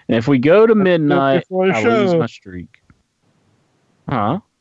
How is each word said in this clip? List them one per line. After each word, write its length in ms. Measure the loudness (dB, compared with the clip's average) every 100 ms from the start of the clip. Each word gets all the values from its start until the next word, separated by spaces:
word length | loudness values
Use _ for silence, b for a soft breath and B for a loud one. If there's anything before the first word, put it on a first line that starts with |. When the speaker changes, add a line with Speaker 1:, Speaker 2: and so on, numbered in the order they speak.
| -4
Speaker 1:
and 100 | -2
if 100 | 0
we 120 | 0
go 260 | 4 4 4
to 80 |
Speaker 2:
Let's 60 | 2
go 40 |
Speaker 1:
midnight, 560 | 2 0 0 0 0 -2
Speaker 2:
before 260 | -2 -4 -2
the 80 | 0
Speaker 1:
I 80 |
lose 280 | 0 0 0
Speaker 2:
show. 80 | -2
Speaker 1:
my 60 | -4
streak. 560 | -8 -18 -16 -18 _ _ _ _ _ _ _ _ _ _ _ _ _ -8
Huh? 300 | -4 -4 -6 -10 _